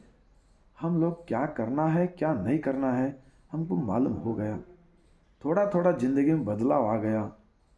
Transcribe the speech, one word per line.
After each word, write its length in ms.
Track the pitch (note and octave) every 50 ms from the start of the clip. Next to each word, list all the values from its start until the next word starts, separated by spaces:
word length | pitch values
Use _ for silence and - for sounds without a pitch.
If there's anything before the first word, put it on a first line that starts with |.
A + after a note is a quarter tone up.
| - - _ _ _ _ _ _ _ _ _ _ _ _ _ -
हम 240 | D#3 E3 F3 E3
लोग 260 | D#3+ E3+ E3+ - - -
क्या 180 | A#2 A2+ C#3 D3+
करना 380 | - - A2+ A2+ C3 D3 D#3 D#3+
है, 200 | D#3+ F3 F3+ F3+
क्या 260 | F3+ - D#3 D#3 D#3
नहीं 260 | G#2+ F2+ A2 C#3 D#3
करना 320 | - C#3 C3 C3+ C3+ C3 B2
है, 300 | B2 C3 C#3 C#3 - - - _ _ _ _
हमको 240 | - D#3 E3 E3 F#3
मालूम 380 | F3 C#3 G2+ F#2 A#2+ C#3 - A2
हो 200 | E2 - A2+ A2
गया। 260 | G2 G#2+ G#2+ G#2+ F2 - - - - - - _ _ _ _ _ _ _ _ _ _
थोड़ा-थोड़ा 500 | - C#3 E3 G3+ G3+ G3 G3+ F3 E3+ F3+
ज़िंदगी 400 | E3 B2+ A#2 B2+ C#3 C#3 C#3 D3+
में 120 | D#3+ D#3 B2
बदलाव 420 | G2+ G#2 G#2 A#2 C3+ D3 C#3+ A#2+ G#2
आ 80 | A2 A2
गया। 220 | G#2 A2 A2 A2 G#2 G#2 - - _ _ _ _ _ _ _